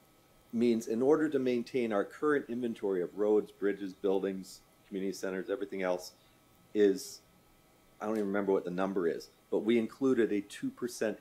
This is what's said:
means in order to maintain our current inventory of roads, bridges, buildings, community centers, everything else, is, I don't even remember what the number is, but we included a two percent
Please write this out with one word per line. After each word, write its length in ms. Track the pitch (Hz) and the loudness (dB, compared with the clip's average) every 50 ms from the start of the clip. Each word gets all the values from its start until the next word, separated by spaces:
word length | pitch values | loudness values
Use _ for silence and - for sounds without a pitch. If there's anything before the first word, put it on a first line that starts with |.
| _ _ _ _ _ _ _ _ _ - - | _ _ _ _ _ _ _ _ _ -6 -2
means 340 | 113 120 120 113 113 113 - | 2 4 4 4 2 0 -2
in 140 | 113 113 | -2 0
order 260 | 127 135 156 156 151 147 | 4 4 4 4 2 0
to 100 | 139 135 | 0 0
maintain 520 | 131 127 123 120 117 - - 131 120 113 | 0 0 0 -2 -2 -2 -2 -2 -2 0
our 120 | 107 101 98 | 0 0 0
current 420 | - - - 151 151 147 139 - - | -2 -4 -2 0 2 2 0 0 -4
inventory 540 | 120 120 123 117 110 - - 98 95 90 | -6 -4 -4 -4 -4 -2 -2 0 0 0
of 160 | 87 80 - 92 | -2 -4 -2 -2
roads, 340 | 104 104 107 104 95 - | 2 4 4 4 2 0
bridges, 420 | - - 95 101 101 98 101 95 90 | -6 -4 -2 -2 -2 -2 -6 -10 -8
buildings, 680 | - - 98 95 98 95 98 95 95 92 - - - - _ _ _ _ - | -4 0 0 0 2 0 -2 -4 -4 -8 -12 -16 -20 -20 _ _ _ _ -10
community 260 | 98 95 95 98 92 | -8 -6 -4 -4 -6
centers, 360 | - - 95 92 95 87 - | -4 -6 -4 -4 -4 -4 -4
everything 320 | 98 98 101 - 95 95 | -4 -4 -4 -6 -6 -2
else, 300 | 92 90 90 85 - - - _ _ _ _ _ _ _ _ _ - _ - | 0 0 0 -2 -4 -10 -18 _ _ _ _ _ _ _ _ _ -16 _ 2
is, 480 | 104 104 101 98 - - - - - _ _ _ _ _ _ _ _ _ _ _ _ _ _ _ - | 6 6 6 6 4 -2 -12 -16 -18 _ _ _ _ _ _ _ _ _ _ _ _ _ _ _ -8
I 60 | - | -6
don't 100 | 107 110 | -4 -2
even 120 | 107 104 98 | -2 0 0
remember 240 | 98 104 101 95 | 0 0 2 4
what 140 | 98 95 - | 2 2 2
the 60 | 87 | -2
number 360 | 90 90 95 95 98 98 87 82 | -2 -2 -2 0 0 0 0 0
is, 220 | 69 - - - _ _ _ - | -2 -2 -6 -14 _ _ _ -4
but 100 | - 90 | -2 -2
we 180 | - 107 117 117 | 2 4 2 2
included 540 | 110 110 - - 139 131 127 117 110 101 | 2 0 -4 -2 0 2 4 4 2 2
a 100 | 104 101 | 2 -2
two 280 | 101 - - - - 131 | -4 -4 -10 -8 -8 -8
percent 480 | - - 123 120 - - 117 107 101 - | -6 -6 -8 -8 -4 -2 -2 -2 -4 -4